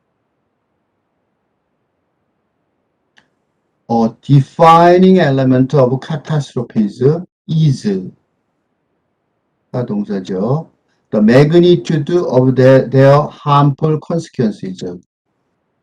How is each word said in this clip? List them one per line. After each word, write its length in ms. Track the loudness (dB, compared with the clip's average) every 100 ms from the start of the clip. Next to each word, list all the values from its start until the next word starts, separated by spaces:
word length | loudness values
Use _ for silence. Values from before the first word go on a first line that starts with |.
| _ _ _ _ _ _ _ _ _ _ _ _ _ _ _ _ _ _ _ _ _ _ _ _ _ _ _ _ _ _ _ _ _ _ _ _ _ _ -8
어, 340 | -4 -4 -6
defining 1000 | 0 0 0 2 4 6 4 4 4 4
element 580 | 2 0 0 0 0 0
of 220 | 0 -2
catastrophes 1000 | -6 -10 -6 -6 -6 -10 -8 -4 -4 -2 -2 -2 -8 _ -8
is 600 | -2 -2 -2 -4 -6 -8 -18 _ _ _ _ _ _ _ _ _ _ _ _ _ _ _
가 120 | -10
동사죠. 840 | -6 -6 -6 -8 -8 -6 -4 -4 -8 _ _ _ _
The 120 | -2
magnitude 920 | 2 4 4 4 4 2 0 -6 -4 -4
of 380 | -2 0 0
the, 340 | 2 4 4 2
their 380 | 2 4 4 0
harmful 680 | -8 -2 2 2 0 -4 -4
consequences. 840 | -6 -8 -8 -6 -6 -6 -12 -12 -14 -14 _ _ _ _ _ _ _ _